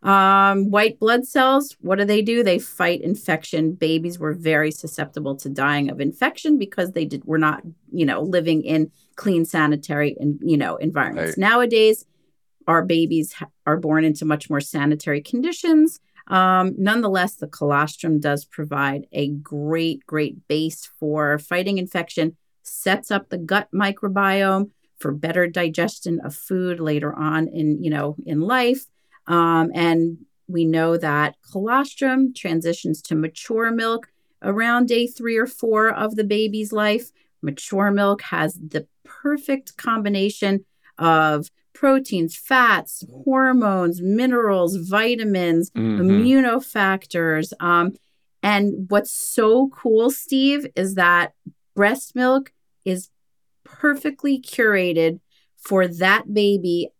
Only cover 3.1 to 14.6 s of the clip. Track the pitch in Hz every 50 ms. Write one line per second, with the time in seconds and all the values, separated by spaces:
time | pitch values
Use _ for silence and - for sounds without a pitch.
3.1 | - - - - 170 156 - - - 165 160 160 170 - - 160 160 160 165 175
4.1 | 175 175 160 151 151 170 170 160 160 147 151 156 160 - - 160 - - 156 143
5.1 | - 156 151 139 139 139 - 139 139 139 135 143 147 147 143 139 139 - 139 139
6.1 | 160 - 247 285 - - - 320 302 277 208 196 - - 180 175 185 180 160 147
7.1 | 147 139 - - 156 160 156 151 143 - - 170 160 _ _ _ - 185 165 139
8.1 | 113 92 143 180 180 180 160 165 160 156 - - 156 160 156 160 _ _ _ _
9.1 | _ - - 208 190 170 165 160 - 170 156 151 147 143 143 - 156 147 147 147
10.1 | - - - 147 147 147 - 165 160 147 135 90 82 - - - 170 147 131 92
11.1 | - 85 82 80 80 - 190 208 226 240 247 240 226 226 220 220 220 - - _
12.1 | _ _ _ _ _ _ _ _ _ _ _ - 165 165 165 185 170 165 165 156
13.1 | 165 160 156 - - - 180 - _ _ _ - 151 170 170 156 151 160 160 160
14.1 | 151 151 156 156 151 147 147 - 156 143